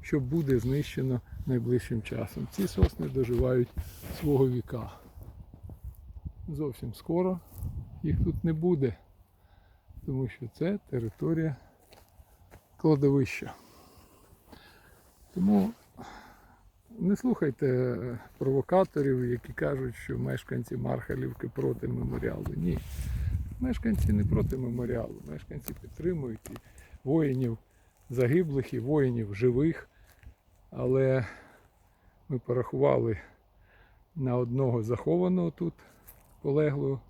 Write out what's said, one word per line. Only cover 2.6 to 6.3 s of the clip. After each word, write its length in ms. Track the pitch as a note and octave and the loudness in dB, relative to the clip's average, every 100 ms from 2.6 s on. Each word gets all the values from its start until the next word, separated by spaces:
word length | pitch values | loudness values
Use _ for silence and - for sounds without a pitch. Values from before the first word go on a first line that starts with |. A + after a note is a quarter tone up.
| G3 | -2
сосни 400 | - F3+ - D#3 | 4 2 2 -4
доживають 640 | C3 A#2+ A#2+ B2+ B2+ B2 - - - - - | 0 0 2 2 2 2 -2 -10 -12 -12 -4
свого 300 | D#3 C#3 C3 | 2 4 4
віка. 420 | B2 - A#2+ A2+ - - - - - - - - - - - - - - | 2 -4 -8 -8 -14 -20 -18 -18 -18 -20 -18 -16 -14 -14 -16 -18 -12 -12